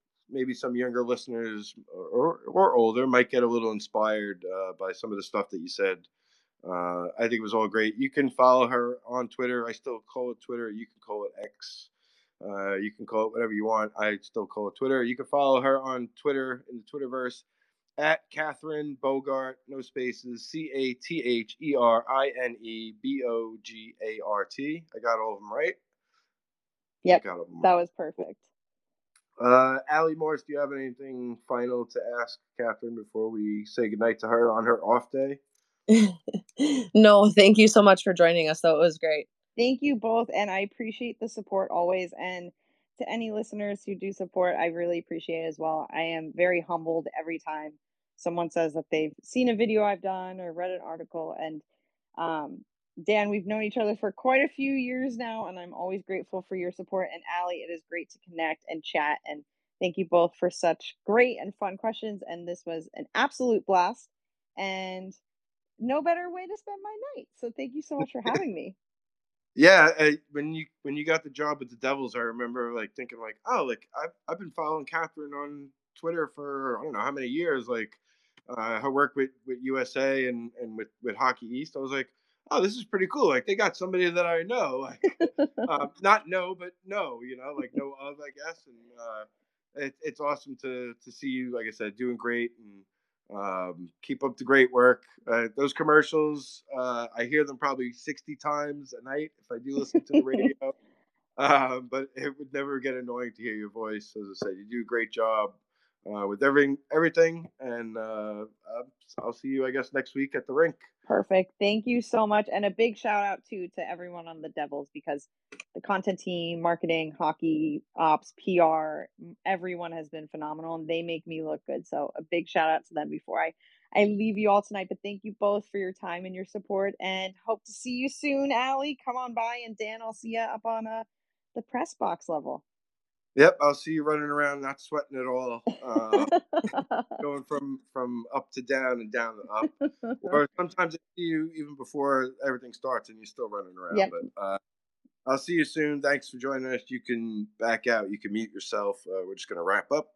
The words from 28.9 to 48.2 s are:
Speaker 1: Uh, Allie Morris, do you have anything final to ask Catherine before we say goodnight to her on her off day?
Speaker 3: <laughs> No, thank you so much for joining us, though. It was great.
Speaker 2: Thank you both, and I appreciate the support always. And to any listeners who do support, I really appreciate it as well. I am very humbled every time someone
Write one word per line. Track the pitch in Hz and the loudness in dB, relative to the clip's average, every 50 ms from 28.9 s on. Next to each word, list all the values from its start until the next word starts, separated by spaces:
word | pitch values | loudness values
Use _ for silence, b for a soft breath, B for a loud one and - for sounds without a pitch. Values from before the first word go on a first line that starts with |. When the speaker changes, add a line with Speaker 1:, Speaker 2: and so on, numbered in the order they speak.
| _ _ _ _ _ _ _ _ _ - | _ _ _ _ _ _ _ _ _ 2
Speaker 1:
Uh, | 117 123 123 131 131 131 131 135 131 - | 6 8 10 10 10 8 4 0 0 0
Allie | 151 156 160 160 156 | 2 4 4 2 0
Morris, | 160 160 156 156 143 - | 0 -2 -2 -2 -4 -6
do | - 147 | -6 -4
you | 143 | -2
have | 143 139 139 | -2 -2 -4
anything | 139 135 131 123 123 139 135 131 127 123 123 117 113 _ - | -6 -8 -8 -10 -12 -12 -12 -10 -8 -8 -8 -10 -10 _ -4
final | 131 120 120 123 123 123 117 | -2 -2 -2 0 -2 -2 -4
to | 113 - 123 92 104 - 120 120 | -4 -6 -6 -6 -4 -4 -4 -4
ask | 117 - - _ _ _ - | -6 -6 -14 _ _ _ -4
Catherine | 120 117 107 110 - 117 117 | -2 -2 -2 -4 -6 -8 -8
before | 113 107 - - 113 110 110 | -8 -10 -8 -4 -4 -2 -2
we | 113 110 107 107 107 104 104 | -2 -2 -2 -2 -2 -4 -6
say | 107 - - 120 110 | -6 -2 -2 -2 0
goodnight | 107 104 113 117 110 - | 0 2 2 2 2 0
to | - 113 | 0 2
her | 117 117 117 117 | 4 4 6 4
on | 110 110 113 | 4 4 4
her | 117 120 107 85 | 2 2 2 4
off | 101 117 123 123 - | 4 4 4 2 0
day? | - 135 135 139 139 139 _ _ _ _ _ _ _ _ _ - | -4 -2 -2 -2 -4 -8 _ _ _ _ _ _ _ _ _ 6
Speaker 3:
<laughs> | 220 226 214 196 180 170 _ - - 185 - _ _ - 269 302 285 269 233 190 - | 8 8 8 6 2 -2 _ -8 -6 -6 -8 _ _ 0 0 2 2 0 0 4 8
No, | 214 220 208 208 202 202 214 | 10 12 12 12 12 10 10
thank | 208 208 202 196 214 214 | 10 12 12 12 12 12
you | 214 214 | 10 10
so | 214 220 202 | 10 10 10
much | 202 190 185 - | 10 8 8 6
for | 202 185 | 2 4
joining | 170 175 165 170 170 160 156 | 6 6 6 6 6 4 2
us, | 160 - | 2 4
though. | - 165 160 | 6 6 6
It | 147 | 8
was | 165 175 156 160 | 6 4 4 2
great. | - 160 156 151 - - _ _ _ _ _ | 0 0 0 0 -2 -6 _ _ _ _ _
Speaker 2:
Thank | - 233 247 262 233 - | 0 2 2 2 2 2
you | 294 285 | 0 0
both, | 214 202 226 226 233 240 - - | 0 0 2 2 2 2 0 0
and | - 208 208 | 0 0 0
I | 185 190 | 0 -2
appreciate | 202 202 - - 233 220 220 - 254 240 226 - | -2 -4 -4 -6 -8 -8 -6 -6 -8 -8 -6 -6
the | - 233 | -8 -8
support | - - 202 - - 196 190 - | -8 -8 -8 -4 0 0 0 0
always. | - 175 175 175 185 185 185 175 - - | 0 0 2 2 2 0 -2 -4 -6 -8
And | 180 180 185 180 175 175 - _ _ _ _ _ _ _ _ - | -6 -6 -6 -6 -8 -12 -16 _ _ _ _ _ _ _ _ -10
to | 247 - | -8 -6
any | - 226 226 220 214 | -4 -4 -4 -4 -4
listeners | 214 220 - - 208 208 202 202 202 - | -4 -6 -6 -6 -6 -6 -6 -6 -6 -6
who | - 202 | -8 -8
do | 180 - 196 196 | -6 -6 -8 -6
support, | - 190 180 - 190 180 180 170 | -6 -8 -6 -2 0 0 2 2
I | - - | 0 0
really | 170 165 170 175 175 175 170 | -2 -2 -2 -2 -2 -2 -2
appreciate | 165 - 170 165 160 - 165 160 165 | -4 -6 -8 -8 -6 -6 -6 -4 -4
it | 165 | -6
as | 156 156 | -6 -4
well. | 156 160 156 156 151 - - | -4 -2 -2 -2 -4 -4 -4
I | 156 165 | -4 -2
am | 165 165 160 160 156 - | -2 -2 -4 -6 -6 0
very | 160 175 180 180 175 | 2 2 4 4 2
humbled | 165 - 175 165 160 160 165 165 151 - - - | 0 -2 -4 -4 -2 -2 -2 -2 -2 -4 -6 -8
every | 160 160 170 160 | -6 -6 -8 -8
time | - 165 156 156 151 151 151 151 _ _ _ _ _ _ _ | -8 -8 -8 -8 -8 -10 -14 _ _ _ _ _ _ _ _
someone | - | -8